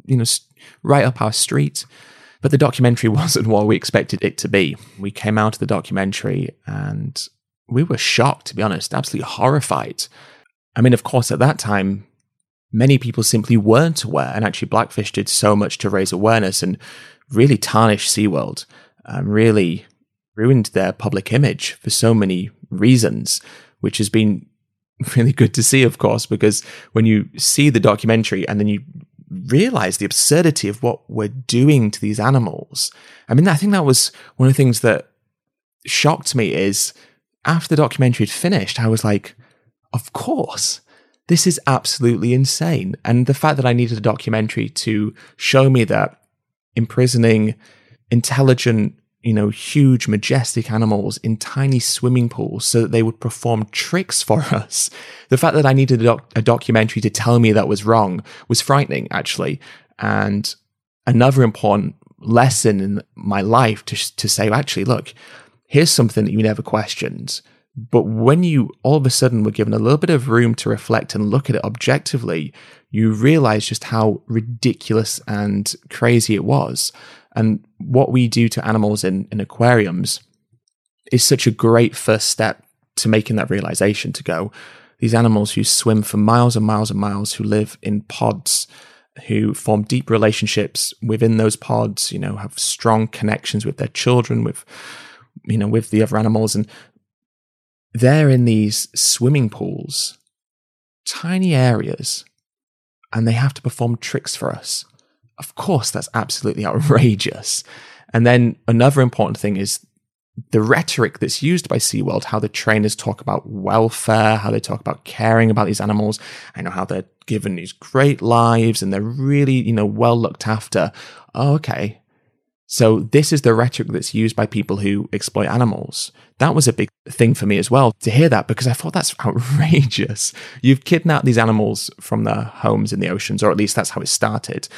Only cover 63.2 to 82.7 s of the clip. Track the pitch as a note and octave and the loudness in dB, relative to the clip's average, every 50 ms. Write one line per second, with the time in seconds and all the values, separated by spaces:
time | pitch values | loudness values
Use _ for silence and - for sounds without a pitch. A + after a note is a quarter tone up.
63.2 | - G2+ G2+ G2 F#2+ G#2 A2+ B2 C3 A2 G#2+ G#2 - - - - - - _ - | -8 -4 -4 -2 0 2 4 4 4 2 0 -4 -8 -10 -8 -8 -8 -8 _ -6
64.2 | - G#2+ - - G#2 A2 G#2 B2 C#3 - - - - - B2 G#2 - - - _ | -4 -4 -2 0 0 0 0 0 -2 -4 -4 -4 -2 -2 -2 -2 -4 -10 -18 _
65.2 | - - - - - _ _ _ _ _ - C#3+ E3 D#3+ - - B2 A2 - - | -20 -20 -20 -20 -20 _ _ _ _ _ 2 4 4 4 4 2 2 2 2 0
66.2 | G#2+ - - G#2+ A2 G#2+ G#2+ G#2 G#2+ - - A2 - - - - - - - - | 0 0 0 0 0 0 0 -2 -4 -4 -4 -4 -4 -4 -8 -8 -8 -10 -10 -10
67.2 | - C#3 - - _ _ _ _ _ _ _ C3 A2 - - A#2+ E2 G2 A2 A2 | -10 -10 -10 -12 _ _ _ _ _ _ _ -16 -12 0 0 0 0 2 -2 2
68.2 | A2 B2 C#3+ E3+ F3+ F3 D#3 C#3 A2+ - - _ _ B2+ C#3+ D#3 C3+ C3 B2 - | 4 4 4 4 4 2 2 2 0 0 -4 _ _ 2 2 4 2 2 2 2
69.2 | - B2 A#2+ A2+ G#2+ G#2+ G#2 - G#2+ G#2+ G#2+ G#2+ G#2+ A#2 C#3 D3+ F#3+ F3 E3+ C#3 | 2 2 2 2 0 0 0 0 -2 0 0 0 2 2 2 2 2 2 0 0
70.2 | A#2+ C#3 A2+ A#2 A#2+ A#2 A2+ - - A2+ A2+ G#2+ - - A2+ A2+ - - - G2+ | 2 2 2 2 4 2 0 0 -2 -4 -4 -4 -2 -2 -2 -2 -2 -4 -4 -4
71.2 | G#2+ G#2 G2+ C#3 C#3 - B2 - - G#2+ A2 A#2+ - - B2+ C#3+ - - - C3 | -2 0 0 0 0 0 -4 -2 -2 -6 -8 -4 -2 -2 -2 -2 -2 -4 -6 -4
72.2 | A#2 G#2+ E2+ E2 D2+ C#2+ - - - - - _ _ _ - G#2+ A2 A2+ A2 G#2+ | -4 -4 -4 -4 -6 -8 -12 -18 -20 -20 -20 _ _ _ -2 0 2 2 2 2
73.2 | A#2 C#3 D#3+ E3 C#3 A2+ G#2+ G#2+ G#2+ - A#2 - - - A#2+ A2 G#2+ A2 G2+ - | 2 4 4 4 4 2 2 0 -2 -4 -8 -8 -8 -4 -2 0 2 0 0 -2
74.2 | _ _ A2 A2 A2 A#2 A#2+ A2+ - C3 A2+ - - - A2+ A2+ A2 - - - | _ _ -4 -4 -4 -4 -10 -2 -2 -2 -2 -2 -4 -2 0 0 0 -2 -6 -10
75.2 | - - G#2 G#2 G#2 G#2 G2+ G2+ G2+ - - - _ _ - - A#2+ A#2 A#2+ A#2 | -8 -6 -6 -4 -4 -2 -2 -2 -4 -4 -8 -10 _ _ -8 -2 0 4 4 2
76.2 | A2 - G#2+ G2 - G#2 C3+ C#3 - - B1 - - - - - - - - - | 2 2 -2 -2 0 0 0 0 0 -2 -4 -6 -6 -6 -8 -12 -20 -20 -20 -20
77.2 | _ _ _ A2+ A2 A2 G#2+ G#2+ - _ _ _ - - B2 B2+ C#3 - A#2 B2+ | _ _ _ 0 0 2 0 0 -4 _ _ _ -8 0 2 2 2 4 2 2
78.2 | B2 A#2 A2+ A#2+ A#2 A2+ - - - G2+ A2 A2 G#2+ G#2 G#2 G#2 - F#2 F#2+ F#2+ | 2 2 2 2 0 2 0 -4 -4 -2 0 0 2 0 0 0 -2 -2 -2 -2
79.2 | - - - G#2+ G2 - - - A#2+ A#2+ B2 A2+ G#2 F#2 E2+ F2+ F#2+ - - - | -6 -6 -8 -8 -8 -8 -4 0 2 4 4 4 2 0 -2 -4 -4 -4 -6 -8
80.2 | _ _ _ _ _ _ _ _ _ _ _ _ _ _ _ _ _ - - B2 | _ _ _ _ _ _ _ _ _ _ _ _ _ _ _ _ _ 0 0 2
81.2 | - - C#3+ B2+ - B2 A2 - - A2+ A#2 A#2 A#2+ - - - - - A2 G#2+ | 4 4 2 2 2 0 0 2 2 4 6 6 4 2 0 -4 -2 0 0 0
82.2 | - - - - A2 A2 - _ _ _ | 0 -4 -2 -2 -2 -4 -4 _ _ _